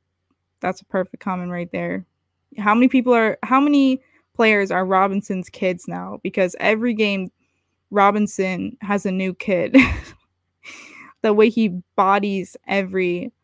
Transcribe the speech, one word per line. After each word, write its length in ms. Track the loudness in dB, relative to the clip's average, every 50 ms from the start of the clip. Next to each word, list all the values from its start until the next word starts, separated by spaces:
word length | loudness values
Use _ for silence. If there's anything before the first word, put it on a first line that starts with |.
| _ _ _ _ _ _ _ _ _ _ _ -10
That's 220 | -8 -8 -8 -8
a 60 | -12
perfect 360 | _ -4 -4 -4 -4 -8 -12 -8
comment 300 | -6 -6 -6 -6 -8 -8
right 180 | -8 -8 -8
there. 340 | -8 -6 -6 -4 -6 -8 -10 _ _ _ _ _ _ _ _ _ -12 -4
How 160 | 0 0 2
many 140 | 4 4 4
people 260 | 4 2 2 4 2
are, 240 | 4 2 0 -2 -4 -4
how 160 | 0 0 2
many 420 | 2 4 4 4 4 2 0 -2 _ _ _ _ _ _ _
players 380 | 0 2 4 4 2 2 0 0
are 120 | -2 0
Robinson's 640 | 2 2 2 2 2 0 -4 -4 -4 -6 -8 -8 -10
kids 380 | -8 -4 -4 -2 -4 -4 -8
now? 320 | -10 -10 -10 -10 -10 -12 -10 -10
Because 320 | -6 -2 -2 -2 -2 -2 -2
every 340 | -2 0 0 0 0 -4 -2
game, 380 | 0 0 -2 -2 -4 -6 -8 _ _ _ _ _ _ _ _ _ _ _ -4 0
Robinson 840 | 2 4 4 4 2 0 -2 -2 -4 -4 -2 -2 -4 -6 -8 -10 -10
has 260 | -6 -4 -4 -2 -2
a 60 | -2 -4
new 200 | -2 -4 -4 -6
kid. 440 | -6 -4 -2 -2 -2 0 4 6 6 6
<laughs> 40 | 6 0 -6 -8 -14 -20 _ _ _ _ _ _ _ _ _ _ -20 -20 -20 -20 -20 -20 -20 -20 -20 -14 _
The 120 | 0 0 4
way 180 | 6 6 4
he 300 | 4 2 0 0 -2 -4 -12 _ -2
bodies 600 | 0 2 2 2 2 0 -2 -4 -4 -6 -8 -12 -18 _
every, 640 | -4 -2 -2 -2 -2 -2 -2 -2 -2 -2 -4 -6 -10 -14 _